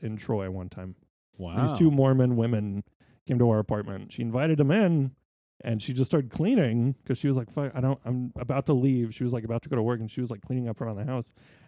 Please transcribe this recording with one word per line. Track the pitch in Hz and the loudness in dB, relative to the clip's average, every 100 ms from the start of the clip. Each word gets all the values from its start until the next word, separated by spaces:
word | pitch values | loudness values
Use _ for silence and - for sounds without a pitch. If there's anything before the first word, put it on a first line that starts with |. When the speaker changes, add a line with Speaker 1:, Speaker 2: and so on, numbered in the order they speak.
Speaker 1:
in | 113 107 | -10 -8
Troy | - 110 95 | -4 -4 -4
one | 95 92 | -8 -10
time. | - 92 90 _ _ _ - | -12 -14 -14 _ _ _ -14
Speaker 2:
Wow. | 87 95 147 | -8 -2 0
Speaker 1:
These | 143 | 4
two | 160 | 4
Mormon | 139 135 131 123 120 | 6 4 4 4 2
women | 117 113 104 98 - _ _ _ - | 0 0 -2 -6 -10 _ _ _ -4
came | 127 | 2
to | 120 | 4
our | 107 | 4
apartment. | 104 107 104 98 98 | 0 -4 -4 -10 -12
She | - | -8
invited | 117 120 156 156 | -4 -2 0 2
them | 139 | 4
in, | 196 196 160 135 - _ _ _ _ | 4 4 2 0 -4 _ _ _ _
and | - 113 | -4 -4
she | - | -4
just | 127 127 | -2 2
started | 156 127 | 2 0
cleaning | - 175 262 131 117 123 135 - | -2 2 4 2 2 0 -2 -4
'cause | 123 | -2
she | 143 | 0
was | 131 | 0
like, | 117 | -2
"Fuck, | - 139 | -4 -4
I | 131 | -2
don't, | 131 135 | -2 -2
I'm | 117 127 123 - | -4 -4 -6 -8
about | 120 131 135 | -4 -2 2
to | |
leave." | 135 135 127 113 | 2 4 2 0
She | - | -2
was, | 123 | -2
like, | 120 | -2
"About | 113 117 | -2 -4
to | - | -2
go | 131 | 0
to | |
work," | 110 120 | 0 0
and | 110 | -4
she | - | -6
was, | 123 | -6
like, | 104 | -8
cleaning | - 127 120 | -6 -4 -4
up | 107 | -4
around | 113 101 | -6 -6
the | 127 | -4
house, | 127 110 _ - - | -4 -6 _ -20 -20